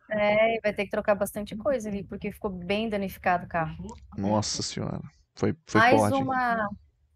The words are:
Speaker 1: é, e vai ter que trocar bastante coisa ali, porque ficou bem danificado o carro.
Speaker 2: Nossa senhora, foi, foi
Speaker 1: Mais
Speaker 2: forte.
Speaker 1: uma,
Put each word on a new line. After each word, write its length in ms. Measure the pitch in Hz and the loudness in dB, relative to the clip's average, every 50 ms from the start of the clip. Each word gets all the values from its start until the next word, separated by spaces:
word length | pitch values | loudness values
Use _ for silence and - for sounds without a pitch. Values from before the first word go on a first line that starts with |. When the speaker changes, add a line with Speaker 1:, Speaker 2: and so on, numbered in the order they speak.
| _ - | _ -4
Speaker 1:
é, 460 | 214 208 208 208 208 214 220 226 226 | -2 0 2 4 4 4 4 2 2
e 40 | 226 | 0
vai 120 | - 208 202 | -2 -2 -2
ter 100 | - 202 | -2 -4
que 40 | - | -4
trocar 240 | - 208 202 - 208 | -2 0 2 2 2
bastante 400 | 196 202 196 - 208 208 - 190 | 2 0 -4 -4 -6 -8 -8 -8
coisa 340 | 220 214 311 277 240 214 214 | -4 -2 0 0 0 -2 -4
ali, 140 | 196 202 | -6 -6
porque 300 | 175 - - 202 - 208 | -6 -8 -8 -8 -8 -8
ficou 180 | 190 - - 214 | -6 -6 -6 -6
bem 380 | 185 180 175 175 202 208 226 233 | -6 -4 -4 -2 0 0 0 -2
danificado 560 | 208 202 196 190 - - - 190 180 175 196 | -2 -2 -2 -4 -6 -2 0 2 2 0 0
o 40 | - | -2
carro. 380 | - 170 160 160 165 165 180 202 - - - - - - | -4 -2 -2 -4 -6 -10 -12 -12 -14 -16 -18 -14 -8 -4
Speaker 2:
Nossa 420 | 98 101 107 107 104 - - - | 0 2 2 2 0 0 -4 -4
senhora, 400 | - - - - 107 - - - - - _ _ _ _ _ | -6 -6 -6 -6 -6 -4 -6 -8 -10 -12 _ _ _ _ _
foi, 180 | - - 104 - - _ - | -2 0 0 0 -2 _ 2
foi 120 | - 208 | 4 6
Speaker 1:
Mais 160 | 226 247 262 - | 6 8 8 6
Speaker 2:
forte. 200 | - - 269 269 | 6 4 2 0
Speaker 1:
uma, 480 | 262 262 262 254 247 240 233 226 214 202 214 - _ _ _ _ _ _ _ | 0 0 0 0 0 0 0 -2 -2 -4 -6 -10 _ _ _ _ _ _ _